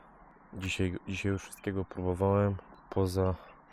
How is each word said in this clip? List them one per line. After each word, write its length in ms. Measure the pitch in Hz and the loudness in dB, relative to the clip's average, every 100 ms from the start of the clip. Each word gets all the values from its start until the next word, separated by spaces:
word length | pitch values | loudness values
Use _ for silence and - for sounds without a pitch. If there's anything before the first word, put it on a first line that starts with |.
| - - - - - | -20 -20 -20 -20 -16
Dzisiaj, 440 | 85 92 - 92 90 - | -10 -6 -2 -2 -2 -6
dzisiaj 240 | 95 101 | -4 -2
już 120 | 95 | -2
wszystkiego 420 | - - 104 95 92 | -6 -8 -4 -4 -4
próbowałem, 680 | - 92 90 98 101 101 98 - - - | -4 -2 2 4 4 4 0 -8 -20 -6
poza 460 | 95 95 92 92 92 - - - | 0 0 2 0 0 -8 -20 -20